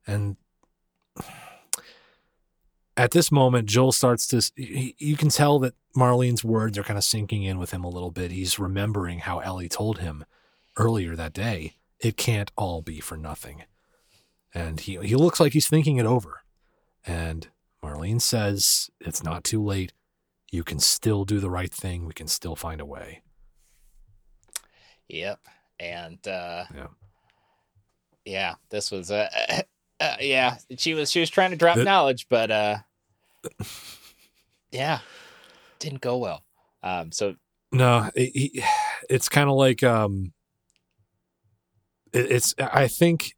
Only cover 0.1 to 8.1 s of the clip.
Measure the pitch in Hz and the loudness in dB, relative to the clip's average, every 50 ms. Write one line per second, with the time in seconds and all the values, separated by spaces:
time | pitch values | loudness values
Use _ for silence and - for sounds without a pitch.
0.1 | 101 104 104 101 95 _ _ _ _ _ _ _ _ _ _ _ _ _ _ _ | -4 -2 -2 -4 -6 _ _ _ _ _ _ _ _ _ _ _ _ _ _ _
1.1 | _ - - - - - - - - - _ _ - - - - - - _ _ | _ -18 -16 -16 -16 -20 -20 -20 -20 -20 _ _ -8 -8 -8 -20 -20 -20 _ _
2.1 | _ _ _ _ _ _ _ _ _ _ _ _ _ _ _ _ _ - 120 120 | _ _ _ _ _ _ _ _ _ _ _ _ _ _ _ _ _ 2 2 4
3.1 | - 170 165 - 151 143 131 127 123 123 113 104 104 120 127 127 117 - - 127 | 6 4 4 6 6 6 6 6 4 2 2 4 4 4 6 6 4 4 4 4
4.1 | 120 117 - - - 120 101 - _ - 131 - - 135 127 127 - _ 147 147 | 2 2 0 0 2 2 0 0 _ -8 -12 -8 -6 -6 -6 -6 -8 _ -2 -2
5.1 | 151 143 156 151 - - 147 147 147 143 131 127 - _ _ _ _ 131 127 123 | 0 2 2 2 4 4 4 4 4 4 2 0 -4 _ _ _ _ 2 4 4
6.1 | 123 123 127 123 120 113 - 113 110 110 110 113 101 104 101 - 104 101 - - | 6 4 4 2 2 0 0 0 0 0 0 0 -2 -4 -4 -4 -2 -2 0 0
7.1 | - 110 107 98 - 104 98 95 95 92 90 - - 92 90 87 87 90 87 90 | 0 -2 -2 -4 -4 -4 -2 -2 -2 -4 -4 -6 -6 -8 -8 -8 -8 -8 -8 -8